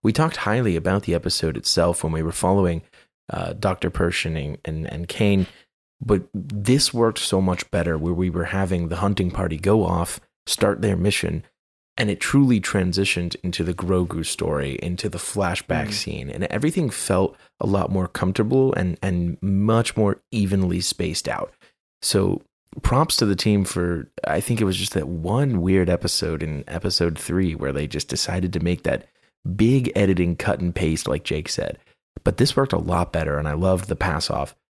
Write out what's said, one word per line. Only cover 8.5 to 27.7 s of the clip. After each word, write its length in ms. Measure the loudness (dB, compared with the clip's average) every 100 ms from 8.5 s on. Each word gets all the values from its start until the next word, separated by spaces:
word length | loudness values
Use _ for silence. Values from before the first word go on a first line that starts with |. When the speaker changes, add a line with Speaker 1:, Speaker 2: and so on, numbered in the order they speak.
| -2 0 0 -2
Speaker 1:
the 80 | 0
hunting 340 | 0 0 0
party 260 | 0 -4 0
go 280 | 2 4
off, 340 | 4 0 -2 -6 _ _ -8
start 360 | 0 2 2
their 140 | 0 2
mission, 480 | 2 0 -2 -4 -8 _ _ _ _ -4
and 140 | -2
it 80 | -2
truly 420 | 2 4 6 4
transitioned 760 | 2 0 2 2 0 0 -4 -4
into 180 | -6 -2
the 120 | -2
Grogu 520 | -2 0 2 2 -2 -4
story, 500 | -4 -2 -2 -2 -4
into 260 | -4 -4 -4
the 100 | -6
flashback 680 | -6 -2 0 -2 -2 -2 -2
Speaker 2:
Mm. 40 |
Speaker 1:
scene, 380 | -4 -6 -8 -8
and 120 | -6
everything 460 | -4 0 0 0 -2
felt 460 | -4 0 2 2 -2 _ _
a 60 | 0
lot 260 | 0 2
more 160 | 0 -2
comfortable 640 | 0 0 2 2 4 4
and, 240 | 2 -2 -2
and 360 | -2 0 0 -2
much 560 | 0 2 4 4 2 2
more 240 | 0 0 _
evenly 480 | -2 2 2 2 0
spaced 480 | -2 -2 -4 -2 -4
out. 240 | -4 -6 _ _ _ _ _
So 420 | 0 2 2 -2 _ _ _ -2
props 360 | 2 2 2 2
to 100 | 2
the 100 | 2
team 280 | 2 2
for, 460 | 2 0 -2 -2 -6 -6 -2
I 140 | -2
think 180 | 0 0
it 60 |
was 140 | 2 0
just 160 | -2
that 120 | -2 -4
one 540 | -4 -2 0 2 2
weird 300 | 4 4 4
episode 520 | 2 0 -2 -2 -4
in 220 | -4 -6 -6
episode 520 | -6 -2 0 0 0
three 360 | -2 0 0
where 160 | 0 -4